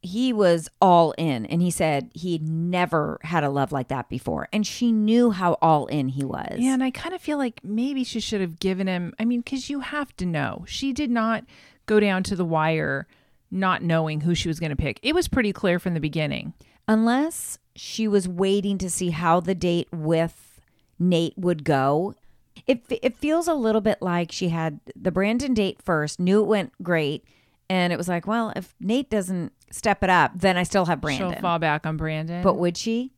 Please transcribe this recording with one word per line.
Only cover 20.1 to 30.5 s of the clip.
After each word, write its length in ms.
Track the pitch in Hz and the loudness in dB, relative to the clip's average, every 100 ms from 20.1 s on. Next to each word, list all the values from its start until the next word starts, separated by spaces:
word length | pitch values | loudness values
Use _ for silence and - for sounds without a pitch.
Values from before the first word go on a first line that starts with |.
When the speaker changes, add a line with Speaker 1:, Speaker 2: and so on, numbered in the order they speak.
| 165 165 - - _ _ _ _ _ | 2 0 -4 -20 _ _ _ _ _
Speaker 1:
Nate 380 | 175 170 170 - | 2 2 0 -2
would 260 | 180 165 | -2 0
go. 520 | 143 139 135 147 190 - - _ _ - - | 0 2 4 2 -2 -8 -20 _ _ -10 -2
It, 160 | 240 _ | -2 _
it 280 | 254 254 - | -2 -2 -2
feels 300 | 294 320 339 | 0 0 0
a 60 | |
little 280 | 311 220 220 | 0 2 2
bit 200 | 208 - | 2 0
like 300 | 185 175 170 | -2 -2 -2
she 180 | - 180 | -4 -2
had 300 | 165 160 147 - - | -2 -4 -6 -16 -6
the 160 | 185 | -4
Brandon 420 | 175 202 233 277 | 0 0 0 0
date 280 | 226 196 - | 0 0 -4
first, 380 | - 160 147 - | -2 0 0 -2
knew 220 | 180 202 | 2 4
it 60 | 208 | 4
went 240 | 208 180 _ | 0 -2 _
great, 420 | 175 170 147 151 _ _ _ _ _ | -2 0 0 -6 _ _ _ _ _
and 220 | 185 175 | 0 0
it 60 | 175 | -2
was 100 | 175 | -2
like, 180 | 175 180 | -4 -2
"Well, 260 | 233 226 - | -4 -2 -6
if 180 | 180 _ | -12 _
Nate 300 | 202 247 277 | -2 -2 0
doesn't 420 | 214 185 185 170 _ _ | -2 -2 -4 -6 _ _
step 320 | - 220 196 | -4 -2 0
it 60 | 185 | 4
up, 220 | 180 143 180 | 4 4 2
then 200 | 190 | 2